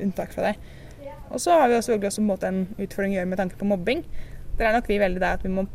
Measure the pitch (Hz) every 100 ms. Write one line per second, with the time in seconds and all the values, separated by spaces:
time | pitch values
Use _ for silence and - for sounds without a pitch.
0 | 196 190 - - 196 208 - - - -
1 | 277 - - 254 349 339 247 233 226 214
2 | 196 214 214 190 185 190 185 214 196 -
3 | 196 190 180 185 185 - 202 196 175 311
4 | - - - - - - 226 233 233 202
5 | 196 180 180 180 190 190 196